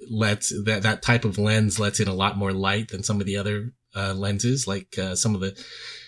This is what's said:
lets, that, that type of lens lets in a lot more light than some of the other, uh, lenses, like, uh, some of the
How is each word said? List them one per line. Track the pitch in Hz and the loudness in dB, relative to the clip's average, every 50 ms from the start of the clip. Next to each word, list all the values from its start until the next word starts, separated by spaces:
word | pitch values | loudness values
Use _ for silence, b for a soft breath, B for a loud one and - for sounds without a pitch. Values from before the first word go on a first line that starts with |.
| - - | -10 -6
lets, | 110 107 110 104 104 104 - - 110 107 98 | 0 2 2 2 2 0 -2 -4 -4 -2 0
that, | 110 110 101 98 | 0 0 2 2
that | 110 107 - | 2 2 2
type | - - 117 117 - | 2 2 4 4 2
of | 107 92 | 0 0
lens | 104 104 107 107 110 110 104 95 - | 2 2 4 4 4 4 4 2 2
lets | 104 101 - - | 0 0 2 2
in | 107 | 2
a | 98 95 | 2 2
lot | 95 98 101 101 101 | 2 0 0 0 0
more | 101 95 | 0 0
light | 95 95 98 95 98 107 113 - | 0 0 0 2 0 0 -2 -4
than | - 95 | -6 -6
some | 110 - 107 101 | -2 -2 0 0
of | 98 | 0
the | 98 98 | -2 -2
other, | 101 98 104 104 104 107 120 - _ _ _ - | -2 -2 -2 -2 -4 -6 -8 -12 _ _ _ -6
uh, | 101 101 98 95 | -4 -4 -2 -2
lenses, | 95 98 98 101 101 - 120 131 139 - 98 | -2 -2 -2 0 2 2 2 2 2 0 -2
like, | 98 98 92 - - - | -4 -4 -6 -8 -6 -4
uh, | 92 95 92 | -4 -2 0
some | 92 - 113 107 | 0 2 2 2
of | 95 | 2
the | 95 98 98 B B B B B B B B B B | 0 -4 -6 B B B B B B B B B B